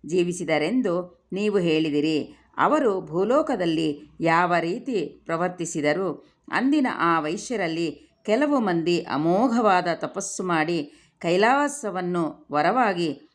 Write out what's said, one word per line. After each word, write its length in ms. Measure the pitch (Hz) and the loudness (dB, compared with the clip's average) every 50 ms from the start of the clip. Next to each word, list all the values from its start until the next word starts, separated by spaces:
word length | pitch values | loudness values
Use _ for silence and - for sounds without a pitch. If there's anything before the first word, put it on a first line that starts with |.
| - | -8
ಜೀವಿಸಿದರೆಂದು 1160 | 143 160 185 175 175 170 175 175 160 160 151 151 165 226 262 233 196 170 180 180 180 - _ _ _ - | -2 0 0 0 0 -2 -6 -2 0 0 0 2 2 0 0 0 0 0 -2 -4 -6 -14 _ _ _ -6
ನೀವು 260 | 190 208 214 196 202 | -2 -2 0 2 2
ಹೇಳಿದಿರಿ. 760 | 175 170 156 156 160 160 143 147 147 160 160 147 120 - - _ _ _ _ | 2 2 2 2 2 0 0 0 0 2 0 0 -2 -4 -12 _ _ _ _
ಅವರು 440 | - 147 185 277 311 294 226 196 190 | 0 2 2 4 2 2 2 0 0
ಭೂಲೋಕದಲ್ಲಿ 1000 | 160 147 151 170 190 208 247 294 311 311 269 196 180 170 160 156 165 156 143 147 - - - _ | -6 -4 -2 -2 0 2 2 2 2 0 -2 -2 0 0 0 0 -2 -2 -4 -6 -12 -20 -12 _
ಯಾವ 340 | 160 165 160 170 180 175 175 170 | 0 2 4 4 4 2 2 0
ರೀತಿ 600 | 165 165 185 240 240 - 247 196 151 139 - - _ | 0 -2 -6 -6 -6 -4 -4 -4 -4 -6 -10 -16 _
ಪ್ರವರ್ತಿಸಿದರು? 1000 | - 165 165 175 185 180 - 170 165 - 165 143 147 151 175 196 180 143 - - _ _ _ _ - | -6 -4 -2 -2 -4 -4 -6 -8 -6 -4 0 0 0 0 0 -2 -4 -6 -8 -12 _ _ _ _ -4
ಅಂದಿನ 380 | - 175 233 269 285 302 269 240 - | -4 0 2 2 2 2 2 0 0
ಆ 260 | - 165 170 170 165 | 0 2 2 2 2
ವೈಶ್ಯರಲ್ಲಿ 960 | 151 151 165 - - - 247 214 190 165 160 165 170 160 143 - - _ _ _ _ | 0 -2 -6 -6 -6 -6 -4 -2 -2 -2 -2 -2 -4 -4 -4 -8 -18 _ _ _ _
ಕೆಲವು 360 | - 208 247 294 294 294 269 | 0 0 2 2 2 0 0
ಮಂದಿ 400 | 226 196 175 170 160 170 175 170 | 2 0 0 0 0 0 0 0
ಅಮೋಘವಾದ 840 | - - - 139 151 165 175 196 240 269 233 233 233 214 190 180 175 180 165 | -2 -4 -4 -2 0 2 2 2 2 2 2 2 4 4 4 4 2 0 -4
ತಪಸ್ಸು 480 | - - - - 190 196 - - - 190 | -4 -6 -8 -6 -8 -8 -8 -8 -6 -4
ಮಾಡಿ 500 | 185 175 160 156 160 175 165 143 - - _ _ _ _ _ | -2 0 0 0 0 -2 -4 -4 -6 -12 _ _ _ _ _
ಕೈಲಾಸವನ್ನು 1300 | - 170 175 185 208 226 262 277 294 285 285 - - 208 175 185 180 175 180 175 165 147 - - - _ 135 | -2 0 2 4 4 4 4 2 0 -2 -4 -6 -8 -6 -6 -4 -4 -2 -2 -2 -2 -2 -4 -10 -14 _ -2
ವರವಾಗಿ 680 | 147 151 170 214 262 247 214 190 175 170 160 135 - - _ _ | 0 2 2 2 2 2 2 2 0 -2 -2 -4 -6 -12 _ _